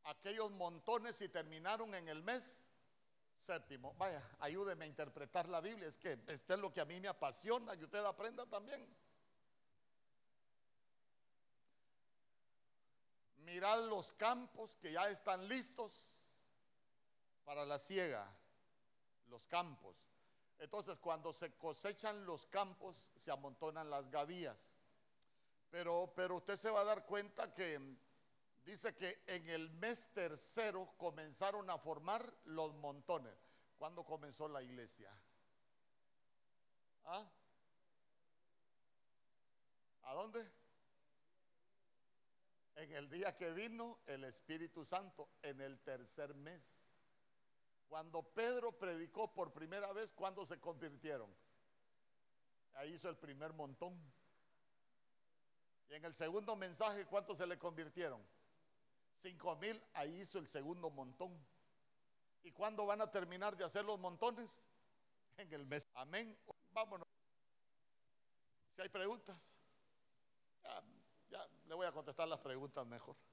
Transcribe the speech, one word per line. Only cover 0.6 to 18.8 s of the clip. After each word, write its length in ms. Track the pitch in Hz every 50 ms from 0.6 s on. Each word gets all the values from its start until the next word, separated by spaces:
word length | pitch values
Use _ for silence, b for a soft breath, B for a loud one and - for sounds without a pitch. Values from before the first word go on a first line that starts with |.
| 180 175 170 160 - - 233 233 214 240 220 -
y 80 | 208 185
terminaron 640 | - 175 160 156 151 156 160 185 214 226 226 220 202
en 140 | 185 170 160
el 140 | 156 156 165
mes 440 | 202 240 254 247 - - - - - - - - - - - - - - - - - -
séptimo." 560 | - - - 185 160 123 - 139 127 123 139 -
Vaya, 280 | - 185 196 170 147 127 107 - -
ayúdeme 480 | 147 147 160 190 202 196 185 160 160
a 20 | 156
interpretar 600 | 147 - 151 139 - 156 143 127 - 180 165 165
la 120 | 180 165
Biblia, 260 | 160 202 226 214 180
es 120 | 156 143 -
que 200 | - 185 147 120 107 -
este 260 | 156 135 - - 180
es 60 | 196
lo 120 | 202 190 -
que 80 | 180
a 60 | 151
mí 120 | 143 170 180
me 100 | 185 196
apasiona, 680 | 180 - 160 139 127 - - 208 226 254 233 220 202
que 80 | 170 156
usted 180 | 151 - 208 208
aprenda 420 | 202 190 - 208 226 233 - 247
también. 420 | 233 - 202 202 240 277 285 240 - - - - - - - - - - - - - - - - - - _ - - - - - - - _ _ _ _ _ _ - _ - - - - - - - _ _ _ - - _ _ _ _ _ _ _ _ _ _ - _ _ _ _ _ _ _ _ _ _ _ _ _ - _ _ _ _ _ - - - - - - _ - - - - - - - 131
"Mirad 460 | 151 170 175 180 185 202 220 233 233 226
los 240 | 220 190 165 - -
campos 640 | - 214 226 247 247 254 - - - 220 214 -
que 160 | - - 165 156
ya 180 | 170 190 208
están 360 | 202 170 - 208 190 185 185
listos 760 | 202 254 262 247 - - - 233 208 - - - - - - - - - - - - - _ _ _ - - - - - - _ _ - - - - - - _
para 220 | 143 143 147 147
la 120 | 143 147 -
siega", 540 | - - 190 190 185 165 131 107 101 98 101 - - - - - - - - -